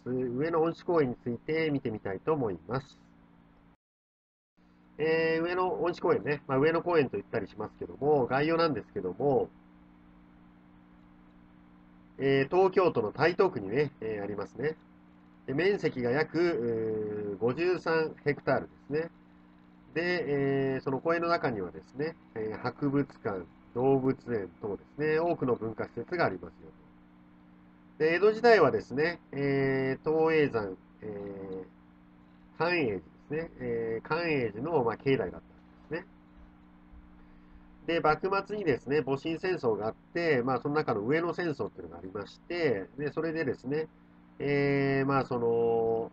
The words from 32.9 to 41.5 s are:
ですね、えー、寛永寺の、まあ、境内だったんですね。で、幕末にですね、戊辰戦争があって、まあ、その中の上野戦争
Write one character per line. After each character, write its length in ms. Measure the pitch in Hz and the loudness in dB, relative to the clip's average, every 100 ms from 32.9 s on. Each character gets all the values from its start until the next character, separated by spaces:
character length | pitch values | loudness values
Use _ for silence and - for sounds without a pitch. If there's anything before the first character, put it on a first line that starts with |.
| 95 | -2
で 40 | - - - | -8 -20 -8
す 40 | |
ね、 180 | 151 165 - | -6 -6 -8
え 420 | 123 117 113 113 | -4 -4 -2 -4
ー、 80 | - | -4
寛 220 | 160 170 | -2 0
永 200 | 147 113 | 0 0
寺 100 | 104 | -2
の、 220 | 151 156 | -2 0
ま 80 | 117 | 0
あ、 40 | 107 | 0
境 140 | 135 | 0
内 80 | 127 | 0
だ 60 | |
っ 40 | 90 | 0
た 80 | - | -8
ん 20 | |
で 20 | - - - - - | -18 -20 -20 -20 -10
す 20 | |
ね。 160 | 160 - - - - - - - - - - - - - - - - - - 147 | -10 -10 -20 -20 -20 -20 -20 -20 -20 -20 -20 -20 -20 -20 -20 -20 -20 -20 -12 -2
で、 120 | 170 | 2
幕 300 | 151 151 190 196 196 | 4 2 2 -2 -2
末 100 | 208 | -4
に 80 | |
で 140 | 175 117 | 0 0
す 100 | - | 0
ね、 120 | 147 | 0
戊 160 | 135 139 | 0 -2
辰 220 | 160 160 | -2 -4
戦 140 | 185 170 | -2 0
争 200 | 123 104 | 0 0
が 120 | 107 | -2
あ 20 | |
っ 40 | - - | -6 -8
て、 280 | 170 170 135 | -2 2 2
ま 100 | 123 | 2
あ、 60 | 127 | 0
そ 80 | 147 | 0
の 80 | 151 | 0
中 180 | 143 | 0
の 60 | 107 | -2
上 200 | 110 156 | 0 0
野 140 | 170 | 0
戦 140 | 170 | -2
争 180 | 175 | -2